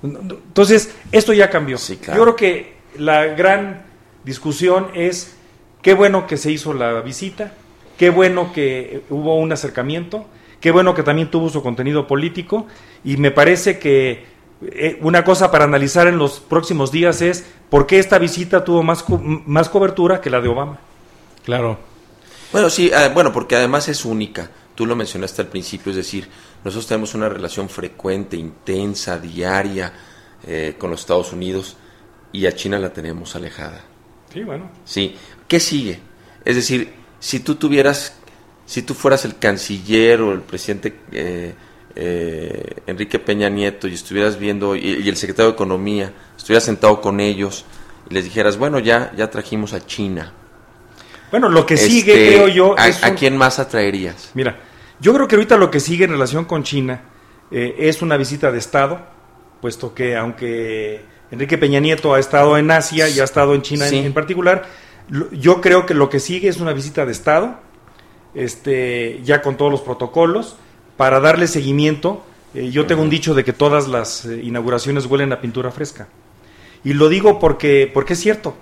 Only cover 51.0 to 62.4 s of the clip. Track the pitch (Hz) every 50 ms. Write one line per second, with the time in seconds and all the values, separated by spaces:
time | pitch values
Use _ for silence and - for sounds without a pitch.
51 | - - - - - - - 240 254 202 170 165 156 156 165 147 208 208 233 233
52 | 202 202 208 214 214 214 208 208 202 196 185 180 180 190 202 - 113 117 110 -
53 | - 120 - 170 139 135 135 135 131 131 131 - 139 - - 113 104 98 98 98
54 | 92 87 82 - - - - 127 131 123 - - - - - - - - - _
55 | 135 185 240 285 269 - 220 208 220 220 240 214 190 165 - 147 139 151 170 170
56 | 190 180 160 139 131 120 131 156 170 165 180 156 135 - 147 143 131 127 127 123
57 | - - _ _ _ _ - _ _ _ - 123 120 120 - - 160 156 156 147
58 | 170 165 151 143 135 123 143 143 156 139 123 117 113 - - 143 139 139 170 180
59 | 175 - - - _ _ _ - - _ _ _ - 120 110 - - 120 110 -
60 | 127 123 120 113 113 117 117 - 123 120 117 117 117 113 110 110 107 107 107 107
61 | - - _ _ - _ - 117 135 139 165 156 156 143 143 139 147 156 160 151
62 | - 151 139 135 135 - - 143